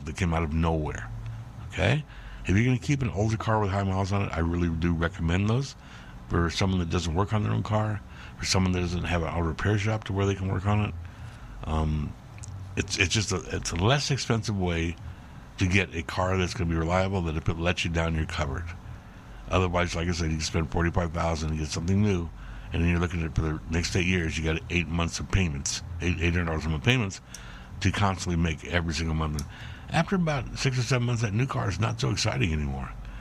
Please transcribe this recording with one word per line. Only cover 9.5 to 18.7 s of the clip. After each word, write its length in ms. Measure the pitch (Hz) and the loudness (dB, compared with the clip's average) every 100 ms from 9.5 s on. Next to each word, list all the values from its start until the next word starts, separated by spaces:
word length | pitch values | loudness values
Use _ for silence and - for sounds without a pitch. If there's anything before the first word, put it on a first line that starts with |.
| 76 101 104 | 0 2 2
shop 240 | 107 107 | 2 0
to 100 | - | -2
where 140 | 98 98 | 2 2
they 80 | 95 | 2
can 120 | 95 | 0
work 200 | 98 98 | 0 2
on 140 | 104 | 2
it. 120 | 101 85 - - - - - - | 2 -2 -10 -12 -14 -14 -14 -10
Um, 500 | - 78 78 76 73 - - - - - - - | -2 0 2 0 -2 -8 -14 -14 -12 -12 -6 -4
it's, 220 | - - | 0 2
it's 140 | 95 | 2
just 180 | 110 95 | 2 2
a, 100 | 92 - 92 | -2 -2 -4
it's 160 | - | -2
a 40 | 85 | 2
less 360 | 101 143 - | 4 4 2
expensive 480 | 135 - 117 110 98 | -2 0 0 0 0
way 360 | 90 85 82 82 - - - - - - | 0 2 0 -4 -10 -14 -16 -16 -12 0
to 80 | 92 | 2
get 300 | 95 90 82 | 4 2 -2
a 80 | |
car 340 | - - 92 95 | -4 0 2 2
that's 160 | 87 | 0
gonna 160 | - 85 | 0 0
be 60 | 82 | 2
reliable 480 | 80 92 95 98 | 2 2 2 2
that 140 | 82 78 | 0 0
if 120 | 85 | 0
it 80 | 82 | 2
lets 260 | 87 87 | 2 0
you 60 | 90 | 0
down, 240 | 82 82 | 0 2
you're 120 | 80 80 | 0 0
covered. 400 | - 76 - 85 | -2 -2 -4 -6